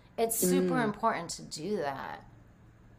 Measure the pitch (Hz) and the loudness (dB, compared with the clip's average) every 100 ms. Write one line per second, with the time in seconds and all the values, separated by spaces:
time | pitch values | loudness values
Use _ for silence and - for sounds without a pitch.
0 | - - 226 - 185 180 185 254 220 208 | -10 -2 0 2 4 4 4 2 0 0
1 | 226 160 165 - 151 - 160 208 143 135 | 0 0 -4 -10 -10 -8 -4 -2 -2 -4
2 | 85 73 - - - - - - - | -8 -10 -14 -20 -20 -20 -20 -20 -20